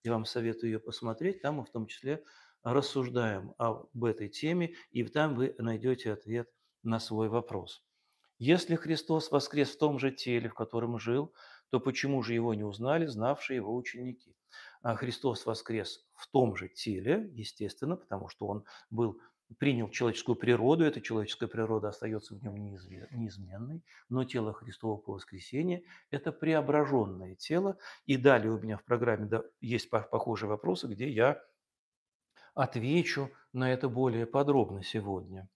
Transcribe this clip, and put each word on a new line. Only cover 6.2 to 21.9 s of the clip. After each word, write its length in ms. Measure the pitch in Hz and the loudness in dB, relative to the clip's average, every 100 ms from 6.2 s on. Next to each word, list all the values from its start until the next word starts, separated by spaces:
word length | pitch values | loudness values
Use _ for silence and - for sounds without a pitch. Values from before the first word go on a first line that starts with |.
| - 117 120 _ _ _ | -4 -6 -6 _ _ _
на 160 | 117 113 | -2 -2
свой 300 | - 110 110 | -2 -2 0
вопрос. 540 | 113 117 101 87 - _ _ _ _ _ _ | 0 -2 -8 -8 -14 _ _ _ _ _ _
Если 360 | 117 175 175 165 | 4 4 4 -2
Христос 540 | 151 156 - 160 156 | 0 -2 2 0 4
воскрес 440 | 143 139 147 135 | 2 2 2 2
в 40 | - | 4
том 200 | 151 143 | 2 4
же 120 | 135 | 0
теле, 400 | 135 - 120 113 | -2 0 0 0
в 40 | |
котором 440 | - 110 117 117 120 | -4 -4 -2 -2 -2
жил, 340 | 110 123 151 - - - _ | 0 0 0 -8 -20 -20 _
то 100 | 131 | 0
почему 420 | 135 127 139 139 | 0 -2 0 0
же 120 | 113 | 2
его 180 | 117 117 | 0 2
не 120 | 107 | 0
узнали 420 | 104 101 120 160 160 | -2 -4 0 2 0
знавшие 500 | 113 117 143 - 131 | 0 0 0 -2 -4
его 180 | 101 | -2
ученики? 600 | 120 123 120 123 123 _ _ _ - - - | -4 -4 -8 -8 -10 _ _ _ -20 -20 -8
А 120 | 120 | -4
Христос 520 | 110 123 117 135 113 - | -2 -2 -2 -2 -2 -2
воскрес 600 | 113 - 113 95 - _ | -4 -2 -4 -4 -10 _
в 140 | _ - | _ 0
том 260 | - 123 | 4 4
же 140 | 95 92 | 2 -10
теле, 600 | - - 95 101 180 220 | -10 -6 -4 0 0 0
естественно, 640 | 127 110 - 104 - 135 180 | -10 -12 -8 -8 -6 -6 -6
потому 320 | - 98 95 | -6 -8 -8
что 180 | - 104 | -8 -6
он 180 | 104 104 - - | -6 -8 -20 -10
был, 300 | 110 117 - - _ _ 110 | 0 0 0 -16 _ _ -2
принял 300 | 143 127 107 | 0 2 -2
человеческую 480 | - 120 110 - 120 | 0 0 0 0 0
природу, 480 | 117 120 117 165 | 4 4 6 6
эта 160 | 156 - | 4 2
человеческая 460 | - 113 104 - 113 | -4 -2 -2 -4 -6
природа 420 | 113 113 110 | -2 0 0
остается 460 | 104 | -2